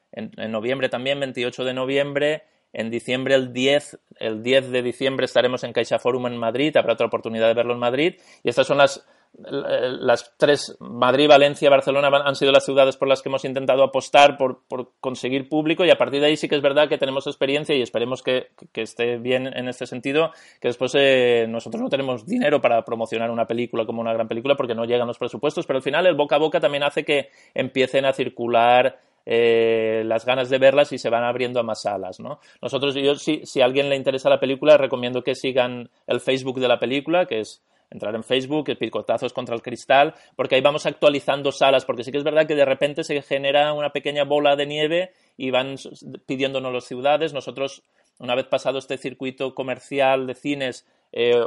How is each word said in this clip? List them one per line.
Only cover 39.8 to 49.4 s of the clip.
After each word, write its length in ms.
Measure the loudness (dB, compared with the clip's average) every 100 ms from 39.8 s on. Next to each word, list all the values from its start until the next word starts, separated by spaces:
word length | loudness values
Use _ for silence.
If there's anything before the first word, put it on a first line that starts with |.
| 2 4 4 0 _ -6
porque 200 | 0 2
ahí 60 |
vamos 240 | 2 0 -4
actualizando 640 | 2 2 2 0 -2 -2
salas, 320 | 0 2 4 0
porque 180 | -6
sí 80 | -6
que 60 | -4
es 60 | 0
verdad 220 | 0 2
que 80 | 2
de 100 | 2
repente 380 | 2 -2 -2 -6
se 160 | -6
genera 500 | -4 -4 0 2 2
una 200 | 0 -4
pequeña 340 | -4 -4 -2 0
bola 320 | 2 2 2
de 80 | 0
nieve 460 | -2 -2 -2 -4 _ _ -10
y 140 | -2
van 220 | -2 -2 -8
s-, 140 | -16 -18 -18 -16 -8
pidiéndonos 480 | -4 -4 -4 -6
las 100 | -8 -8
ciudades. 480 | -4 0 0 0
Nosotros, 500 | -6 -10 -8 -8 -10 _ _ _ _
una 160 | -4 -4
vez 120 | -2
pasado 300 | -2 -2 -6
este 200 | -6 -10
circuito 560 | -10 -8 -10 -6